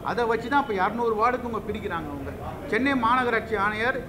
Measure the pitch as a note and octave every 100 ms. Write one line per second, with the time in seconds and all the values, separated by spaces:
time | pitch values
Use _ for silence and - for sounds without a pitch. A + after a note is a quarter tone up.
0 | - G3 A#3 A3+ A#3 C#4+ B3 G3 F#3+ A#3
1 | A#3 G#3+ A#3 B3 A#3+ A3 - G#3+ G3 E3+
2 | D3+ C#3+ C#3 - - - - G#3+ C4+ C4
3 | A3+ B3+ A#3+ A3+ A3 G#3+ G3+ G#3+ A#3+ C4